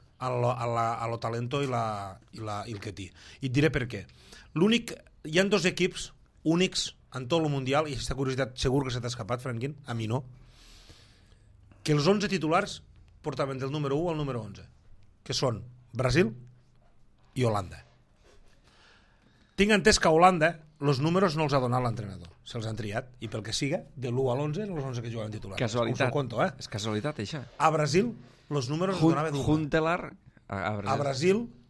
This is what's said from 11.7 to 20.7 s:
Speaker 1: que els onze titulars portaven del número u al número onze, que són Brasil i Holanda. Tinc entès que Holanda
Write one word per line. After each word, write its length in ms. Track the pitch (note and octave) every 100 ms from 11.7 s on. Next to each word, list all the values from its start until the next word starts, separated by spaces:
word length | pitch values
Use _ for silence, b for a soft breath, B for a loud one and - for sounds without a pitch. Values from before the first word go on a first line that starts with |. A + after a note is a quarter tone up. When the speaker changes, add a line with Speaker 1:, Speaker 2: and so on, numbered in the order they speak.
| - -
Speaker 1:
que 80 |
els 120 | D3 D3
onze 200 | G#3 G3
titulars 500 | F#3+ D3+ E3+ G3+ - - - - -
portaven 360 | D3+ C3 C#3 C3
del 80 | C3
número 260 | D3+ C#3+ C#3
u 120 | F3
al 80 | D#3
número 240 | C#3+ B2
onze, 240 | G#2 F#2+ - - - - - -
que 120 | - B2+
són 240 | C3+ G#2+ - - -
Brasil 380 | G#2+ B2+ C3 A3 - - - _ - - - - _ _ -
i 80 | A#2+
Holanda. 380 | G#2 F2 E2 - _ _ _ _ - - - _ b b b b b b b b -
Tinc 140 | G3+ G#3+
entès 240 | E3+ G3+
que 100 | F3+
Holanda 440 | D#3+ F3+ F3+ D#3 E3+ -